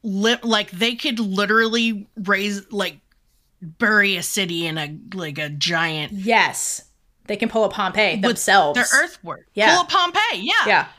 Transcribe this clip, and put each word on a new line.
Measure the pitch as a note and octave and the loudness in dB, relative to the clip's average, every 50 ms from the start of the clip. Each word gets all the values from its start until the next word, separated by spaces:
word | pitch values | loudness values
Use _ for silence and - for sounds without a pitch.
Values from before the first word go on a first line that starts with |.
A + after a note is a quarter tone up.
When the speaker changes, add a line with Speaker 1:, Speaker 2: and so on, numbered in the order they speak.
| - | -4
Speaker 1:
li-, | A3 F#3+ G3 G3+ A3+ A#3 A#3 - | -4 -2 0 2 2 0 0 0
like, | A#3 A3 G#3 G#3 - - | 0 0 0 0 -2 -4
they | F3 A3 A#3 B3 | -2 -2 -2 -2
could | A#3 - G#3 A#3 A3 | -2 -4 -4 -2 -2
literally | A#3 G3+ F#3+ F#3+ G3+ G3 G#3+ A3+ A3+ A3+ A3 A#3+ A#3 A3+ A3+ G3+ G#3 _ _ | -2 -2 0 0 0 2 4 2 2 2 2 0 0 0 -2 -4 -8 _ _
raise, | - F#3+ F#3 G3+ F#3+ G3+ G#3 G3+ G3+ G3 _ - | -10 -2 0 0 0 0 -2 -4 -6 -8 _ -6
like, | G3+ F#3+ F3 D3+ D3 _ _ _ _ _ _ _ _ _ _ _ _ F#3 | -4 -4 -4 -6 -12 _ _ _ _ _ _ _ _ _ _ _ _ -18
bury | D#3+ D#3+ _ A3+ G#3+ G#3+ G#3 G3+ G3 F#3+ | -18 -6 _ 0 2 4 4 4 2 0
a | F3 E3+ | -2 -4
city | - - G#3+ F#3+ F3 E3+ E3 E3+ | -6 -4 -4 -4 -4 -4 -4 -4
in | E3 D#3 | -4 -4
a, | D#3+ D3+ D3 D3+ D#3+ - - F#3+ | -6 -6 -8 -10 -14 -16 -12 -10
like, | F#3+ E3+ D3+ D3 D3 | -8 -8 -8 -8 -8
a | D3+ D3 | -8 -8
giant | D3 C#3+ - E3+ F3 E3 E3 E3 D#3 D#3 D3+ - G#3 | -6 -4 -4 -2 0 0 0 0 -2 -4 -6 -6 -8
Speaker 2:
Yes. | G3 F#3+ A3+ A#3 G#3+ F#3 D3+ - - - - - - - _ _ _ _ _ _ _ _ | -6 0 2 4 4 4 2 0 -4 -6 -6 -6 -8 -12 _ _ _ _ _ _ _ _
They | - G#3 | -8 -4
can | G3+ A#3 A3+ | -4 -4 -2
pull | - A3+ A3 | 0 0 0
a | - | 0
Pompeii | G#3+ - G3+ F#3 F3+ G#3 G#3+ G3 D#3+ | 0 -2 -4 -2 0 2 2 2 2
Speaker 1:
with | G#3+ F#3+ | 2 0
Speaker 2:
themselves. | A#3+ A3+ - - - F#3+ G3+ E3 D3 D3 | 0 0 0 2 4 6 6 6 4 2
Speaker 1:
their | B3 B3 - - C4+ D#4+ | 0 0 2 2 2 2
earthwork. | F4 - - - E3+ D#3 - _ _ _ | 0 -6 -16 -14 -12 -14 -14 _ _ _
Speaker 2:
Yeah. | G3+ G#3 - E4 | 2 4 4 4
Speaker 1:
Pull | F4+ F4 | 4 2
a | |
Pompeii, | F4 - F#4+ F4 F4 E4+ F#4+ G#4+ A#4 F4+ F#3 | 2 0 0 0 2 0 0 0 0 -2 -4
yeah. | F#3+ D4 G4+ A4 C4 | -2 0 0 0 2
Speaker 2:
Yeah. | A3 G3+ E3 D3+ - - | 4 2 2 2 0 -10